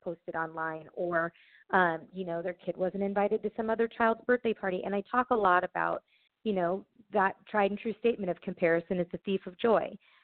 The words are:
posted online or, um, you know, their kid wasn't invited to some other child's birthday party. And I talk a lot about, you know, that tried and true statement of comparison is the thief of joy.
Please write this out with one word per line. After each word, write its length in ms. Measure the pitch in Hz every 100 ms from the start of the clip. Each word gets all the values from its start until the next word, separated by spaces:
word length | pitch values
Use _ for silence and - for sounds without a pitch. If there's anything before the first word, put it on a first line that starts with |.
posted 320 | 185 170 - 165
online 540 | 160 160 160 160 156
or, 380 | - 175 170 170 - - - _
um, 320 | 190 175 160 -
you 140 | 185 180
know, 160 | 170
their 120 | 180
kid 220 | 175 - -
wasn't 280 | 185 196
invited 400 | 196 202 202 214
to 80 | 214 -
some 140 | 220
other 180 | 220 233
child's 360 | - 226 226 -
birthday 280 | 247 233 214
party. 280 | 196 185
And 120 | 196 202
I 60 |
talk 280 | - 247 247
a 60 | 233
lot 280 | 196 180
about, 400 | 160 170 165 170 - _ _ _
you 100 | 220
know, 300 | 190 170 190 - _ _
that 240 | 208 190 - -
tried 240 | 214 196
and 100 | 202
true 140 | 226 202
statement 320 | 233 - 185
of 100 | 165
comparison 580 | - 180 175 165 - 180
is 80 | 170
the 60 | -
thief 260 | - 190 -
of 100 | 180
joy. 380 | 233 190 - 208 _ _